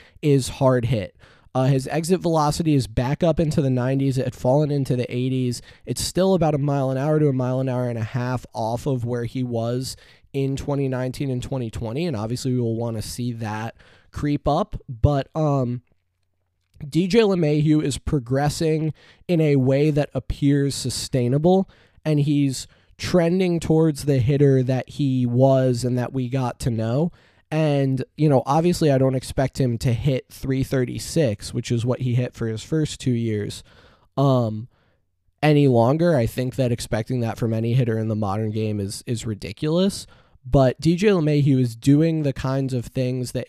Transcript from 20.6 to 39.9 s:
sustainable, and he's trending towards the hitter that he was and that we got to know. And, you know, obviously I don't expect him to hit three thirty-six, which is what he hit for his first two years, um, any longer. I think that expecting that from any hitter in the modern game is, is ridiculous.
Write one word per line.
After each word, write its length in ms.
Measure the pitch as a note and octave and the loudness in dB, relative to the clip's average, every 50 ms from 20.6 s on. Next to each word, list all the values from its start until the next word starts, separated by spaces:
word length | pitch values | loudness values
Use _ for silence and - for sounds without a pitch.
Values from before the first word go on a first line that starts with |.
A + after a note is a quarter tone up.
| C#3 C#3+ C3 | 2 0 -2
sustainable, 960 | - - B2+ - - - - - B2 A#2+ A#2+ C3 D3 D3+ F3+ F#3 F#3+ F#3+ - _ _ _ _ _ _ - | -4 -6 -6 -6 -6 -6 -4 -2 0 0 2 2 2 4 4 4 4 2 -2 _ _ _ _ _ _ -4
and 180 | D#3 D3+ D3 | -2 0 0
he's 440 | C#3+ D#3 D3 D3 C#3+ C3+ B2+ - - - _ _ _ _ - - | 2 2 2 2 0 0 -2 -4 -10 -14 _ _ _ _ -16 -12
trending 600 | - - - F3+ E3 E3+ F3 F#3+ F#3 F3+ E3+ E3 | -6 0 2 2 4 4 2 2 0 0 0 -2
towards 460 | - - D#3+ D#3+ E3 D#3+ D3 C#3+ C#3+ | 0 0 2 2 4 2 0 -2 -2
the 120 | C#3+ C#3+ C3 | 0 0 2
hitter 460 | A2 C3+ C#3+ C#3 C#3+ C#3 C3+ C3 B2+ | 2 2 2 4 4 4 4 4 2
that 260 | B2 C3 B2+ - - | 0 -2 -4 -4 -8
he 360 | - - D3 C3+ C3 B2+ B2 | -6 -4 -2 0 0 0 0
was 580 | A#2+ A#2+ B2 C3 C3+ C3+ C3 C3 C3 B2 A#2+ B2 | 0 2 4 6 6 6 6 4 2 2 0 0
and 120 | B2 B2+ B2 | -2 -2 -2
that 160 | A#2+ - C3+ | -2 -4 -4
we 140 | C3+ B2+ A#2+ | -4 -4 -4
got 320 | B2+ C3+ B2+ A#2+ - - | -4 -2 -4 -4 -4 -4
to 100 | - C3+ | -4 -4
know. 400 | A#2 A2+ A2 A2+ A#2+ C#3+ E3 F3 - - _ _ _ _ _ - | -2 -2 -2 -2 0 0 0 -2 -4 -8 _ _ _ _ _ -6
And, 520 | D#3 D#3 D#3 D3+ C#3+ C#3 C#3 C3+ C3 - - - _ - | -2 0 0 2 2 2 2 0 0 -2 -4 -6 _ 0
you 120 | D3+ D#3 | 2 4
know, 120 | C#3 B2 - C3 | 4 4 4 2
obviously 440 | C#3+ E3 E3 F3 F3 - E3+ D3 | 0 2 2 2 2 2 2 2
I 60 | C3+ C3 | 4 4
don't 160 | C3 C3 C3 | 2 2 0
expect 460 | B2+ - - - - C3 B2+ - - | -2 -4 -6 -4 -2 -2 -2 -2 -2
him 180 | C3+ B2 A#2 A2 | -2 0 0 0
to 140 | - C3 A#2+ | 0 -2 0
hit 320 | G#2+ A#2 D3 C3 B2 - _ | 0 0 -2 -2 -2 -6 _
three 320 | - - - C3 C3+ C3+ C3 | -16 -10 -6 -4 -2 -2 -2
thirty-six, 920 | - C#3 C3 B2 B2 B2 A2+ - - - E3 D3+ A#2 G2+ - - - - | -2 -2 -2 -2 -2 -4 -8 -8 -4 0 0 0 0 0 -4 -8 -10 -8
which 180 | B2 A#2 - | -8 -4 -2
is 140 | A#2+ A#2 A2 | -2 -2 0
what 160 | B2+ A#2+ - | -2 -2 -2
he 140 | B2+ B2+ A#2+ | -2 -2 0
hit 180 | B2 B2 - - | 0 -2 -2 -4
for 140 | - A#2 A2+ | -6 -6 -6
his 160 | A2 G#2+ - | -6 -8 -8
first 360 | - D#3+ D#3 D#3 - - - | -4 -2 -2 -2 -2 -4 -6
two 120 | - C3 | -4 -2
years, 500 | A#2+ A#2 A#2 A2+ G#2+ G#2 G2+ G2+ - - - _ _ - - - _ _ _ _ - - | -2 0 -2 -2 -2 -4 -4 -8 -10 -14 -16 _ _ -20 -20 -20 _ _ _ _ -2 0
um, 500 | C#3 C#3 C3 B2 A#2 A2 A2 G#2+ A#2 - _ _ _ _ _ _ _ _ _ _ _ _ _ - - | 2 4 4 2 0 -2 -4 -8 -10 -14 _ _ _ _ _ _ _ _ _ _ _ _ _ -2 2
any 240 | D#3 D3+ C#3+ C#3+ C3+ | 4 4 6 6 6
longer. 480 | B2 A#2 A2+ B2 C#3+ D#3+ E3+ F3 D#3+ | 6 6 4 4 4 2 2 2 2
I 100 | B2+ A#2 | 2 0
think 300 | G#2+ - C3 B2+ B2+ - | 0 -2 -4 -4 -4 -2
that 160 | - C3 A#2+ | -2 0 0
expecting 480 | A#2+ - - - - A2 A2 - C3 B2 | 0 -2 -4 -4 -4 -4 -4 -2 -4 -2
that 180 | A#2 A2+ G2+ - | -2 -4 -4 -4
from 160 | A#2+ A2+ A2+ | -2 -2 -2
any 200 | A2 A2+ A#2 A#2 | -2 0 0 0
hitter 260 | C3 B2 A2+ A2 A2 | 0 2 0 0 -2
in 80 | A2 A2 | -2 -2
the 80 | G#2+ | -2
modern 340 | G#2+ G#2+ G2 F#2+ G#2+ A2 G#2+ | -2 -2 -2 -2 -2 -2 -4
game 300 | G#2+ A2 A2 G#2+ G#2+ G#2 | -2 -2 -2 -2 -2 -4
is, 240 | G2 G2 - - - | -4 -6 -8 -10 -8
is 220 | - A#2+ A2 - A#2 | -8 -6 -6 -6 -8
ridiculous. 800 | G#2+ - - E2 G2 - D3+ D3+ D#3+ F3 F#3+ G3+ | -8 -8 -8 -12 -10 -6 -4 -2 0 2 2 0